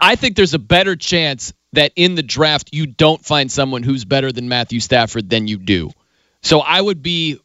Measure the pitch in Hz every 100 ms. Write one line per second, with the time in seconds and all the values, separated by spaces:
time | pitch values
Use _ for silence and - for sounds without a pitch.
0 | 180 240 254 196 180 151 107 175 196 170
1 | - 175 151 131 - - _ 151 147 -
2 | 180 175 131 - 156 147 - 147 147 113
3 | 156 160 - 151 131 - 135 127 120 135
4 | 104 135 135 123 123 123 117 120 - 123
5 | 110 117 95 113 107 104 95 90 76 -
6 | _ _ _ _ - 156 143 180 202 170
7 | 170 170 160 139